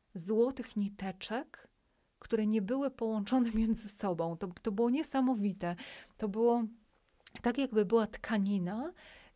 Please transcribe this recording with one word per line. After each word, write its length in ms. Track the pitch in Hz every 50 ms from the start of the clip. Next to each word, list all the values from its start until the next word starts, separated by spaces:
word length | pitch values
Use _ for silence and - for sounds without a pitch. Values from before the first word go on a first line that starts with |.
| _ _ -
złotych 640 | 185 165 185 220 214 233 254 269 - 233 - -
niteczek, 920 | 214 202 196 202 - 196 196 185 190 - - 214 240 285 - - - - _ _ _ _ _ _ _ _ _ _ _
które 280 | - - 233 220 214
nie 160 | 214 214 220 196
były 280 | 185 247 269 277 269
połączone 600 | 269 - 233 220 220 214 202 208 254 262 247 233 220
<laughs> 40 | 220
między 280 | 220 220 226 220 - 208
sobą. 480 | - - - 202 175 165 165 170 170
To, 120 | 165 - 185 175 - -
to 100 | 226 202
było 180 | 196 233 240
niesamowite. 880 | 247 294 320 - - 269 254 254 262 214 202 208 185 196 - 175 170 170 - - - - - - _
To 120 | - 220 208
było 360 | 196 214 233 240 240 240 226 220 - - _ _ _ _ _ _ _ _ _ - - - -
tak, 160 | 240 240 277
jakby 260 | 277 262 - 214 208
była 220 | 196 226 226 220
tkanina, 840 | 208 - - - - 226 208 196 196 208 196 175 175 202 220 269 330 359 - - - - - - - _